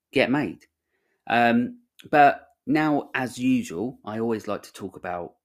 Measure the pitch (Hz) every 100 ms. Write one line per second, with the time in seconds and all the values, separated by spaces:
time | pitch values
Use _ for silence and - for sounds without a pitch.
0 | _ 135 117 139 107 - _ _ _ _
1 | _ _ - 117 117 117 120 - _ _
2 | - 151 143 - - _ - 151 156 143
3 | - 131 127 120 127 127 107 82 120 123
4 | - 110 113 110 104 101 - - 92 -
5 | 92 87 85 _